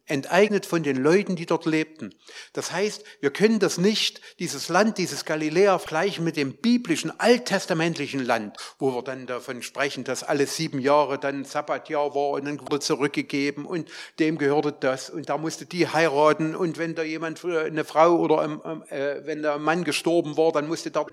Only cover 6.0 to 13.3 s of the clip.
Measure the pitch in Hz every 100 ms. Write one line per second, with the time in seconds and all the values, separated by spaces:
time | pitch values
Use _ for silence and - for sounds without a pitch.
6 | 196 170 165 160 139 - 233 240 240 147
7 | 160 - 208 240 247 196 - 170 165 143
8 | 139 139 123 117 104 - - - 139 123
9 | 131 131 123 123 - 123 - - 143 139
10 | 123 123 - 151 139 - 160 139 131 147
11 | 135 135 139 139 131 147 147 135 - 151
12 | 143 139 143 143 143 147 131 143 - 135
13 | 143 156 127